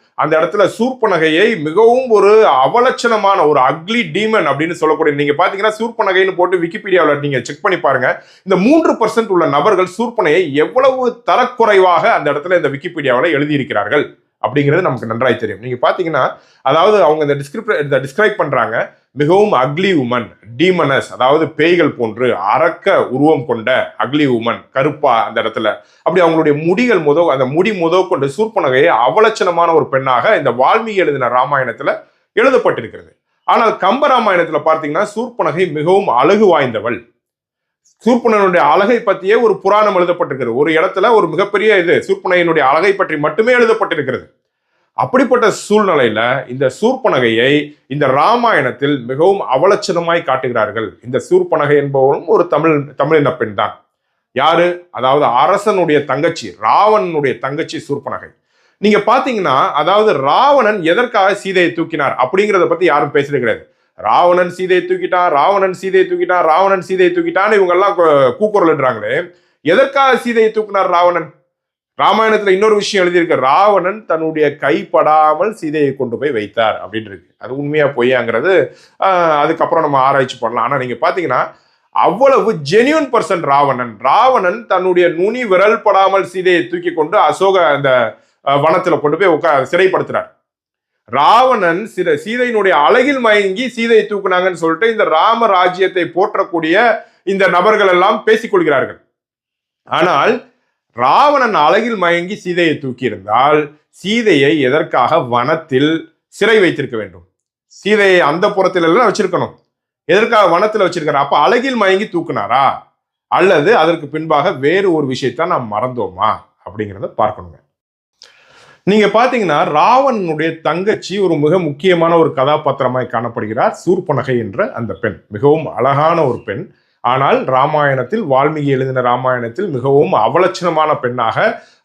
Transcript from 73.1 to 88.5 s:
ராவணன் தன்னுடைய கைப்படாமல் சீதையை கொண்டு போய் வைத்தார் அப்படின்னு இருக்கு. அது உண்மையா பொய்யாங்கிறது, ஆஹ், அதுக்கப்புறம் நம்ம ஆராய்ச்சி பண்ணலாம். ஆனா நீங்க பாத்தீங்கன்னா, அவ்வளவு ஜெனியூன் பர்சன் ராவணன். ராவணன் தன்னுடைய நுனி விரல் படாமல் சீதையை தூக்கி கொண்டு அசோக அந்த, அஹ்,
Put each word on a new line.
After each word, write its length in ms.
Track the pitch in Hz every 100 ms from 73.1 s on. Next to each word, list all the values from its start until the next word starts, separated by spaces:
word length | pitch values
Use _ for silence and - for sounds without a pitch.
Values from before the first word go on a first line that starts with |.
| 175 165 139
ராவணன் 680 | 131 151 208 196 175 214 214
தன்னுடைய 500 | 165 160 156 147 143
கைப்படாமல் 920 | 143 165 185 170 147 156 156 151 196
சீதையை 440 | 208 160 151 143 135
கொண்டு 220 | 123 113
போய் 140 | 139
வைத்தார் 560 | 120 104 117 113 95 92
அப்படின்னு 180 | 107 107
இருக்கு. 300 | 95 _ _
அது 200 | 104 131
உண்மையா 280 | 143 151 143
பொய்யாங்கிறது, 880 | - 123 131 113 113 156 185 127 - _ -
ஆஹ், 380 | 190 180 170 151
அதுக்கப்புறம் 460 | 151 160 147 165
நம்ம 140 | 156 139
ஆராய்ச்சி 400 | 131 139 127 -
பண்ணலாம். 320 | 113 120 113
ஆனா 120 | 139
நீங்க 260 | 127 117 165
பாத்தீங்கன்னா, 420 | 190 156 127 170 - _ _ _
அவ்வளவு 640 | - 131 180 269 262 208 180 139
ஜெனியூன் 380 | 202 254 311 285
பர்சன் 320 | 233 - 185
ராவணன். 540 | 147 139 143 123 120 104
ராவணன் 640 | 127 170 247 247 185 214 226
தன்னுடைய 420 | 190 180 175 175
நுனி 360 | 160 190 240 240
விரல் 360 | 180 196 220
படாமல் 440 | 214 190 190 196 180
சீதையை 420 | 185 180 175 151
தூக்கி 260 | 175 175
கொண்டு 240 | 160 156 202
அசோக 480 | 160 147 190 190 165
அந்த, 520 | 139 139 127 113 - _ _
அஹ், 140 | -